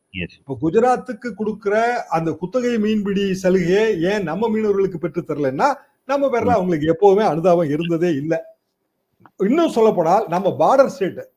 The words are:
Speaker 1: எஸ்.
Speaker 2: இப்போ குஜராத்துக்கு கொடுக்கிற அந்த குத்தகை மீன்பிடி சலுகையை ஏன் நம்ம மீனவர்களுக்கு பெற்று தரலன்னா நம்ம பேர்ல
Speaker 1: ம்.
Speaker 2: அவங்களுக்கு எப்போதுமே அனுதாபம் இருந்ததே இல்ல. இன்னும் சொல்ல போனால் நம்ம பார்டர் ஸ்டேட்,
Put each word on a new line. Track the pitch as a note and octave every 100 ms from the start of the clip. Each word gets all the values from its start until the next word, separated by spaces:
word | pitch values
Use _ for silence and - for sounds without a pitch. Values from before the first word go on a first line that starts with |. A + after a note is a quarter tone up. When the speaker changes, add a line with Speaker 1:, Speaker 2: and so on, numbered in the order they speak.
| _
Speaker 1:
எஸ். | F#2 E2+ -
Speaker 2:
இப்போ | - A#2+
குஜராத்துக்கு | D#3 G#3+ B3 B3 - B3 B3
கொடுக்கிற | F#3 G#3+ - G3+ G#3 A#3 A#3+ -
அந்த | E3 E3
குத்தகை | - F3+ B3+ A#3+ A#3
மீன்பிடி | G#3 A3 G3 G3 G3
சலுகையை | F#3+ F#3 F#3+ E3 G3 A3 F#3
ஏன் | F3 G#3+
நம்ம | E3+ F3 A#3
மீனவர்களுக்கு | A3 G#3+ G3 F#3+ E3+
பெற்று | E3+ F3
தரலன்னா | D#3+ C#3+ C#3 C#3 C4 C4 _ _
நம்ம | - C#4 C#4
பேர்ல | A#3
Speaker 1:
ம். | -
Speaker 2:
அவங்களுக்கு | A3+ F#3 D#3+ D3+
எப்போதுமே | E3 G3+ G3 G#3+
அனுதாபம் | D3+ F3 F3 D#3
இருந்ததே | D3+ E3+ E3 F3+
இல்ல. | C#3 D#3 D#3+ - - _ _ _ _ _ _ - -
இன்னும் | G3 D#4 E4
சொல்ல | A#3+ G#3+
போனால் | F3 D#3+ G3+ G#3+
நம்ம | F3 G3 C3
பார்டர் | E3 C4+ B3+
ஸ்டேட், | - F#3 - -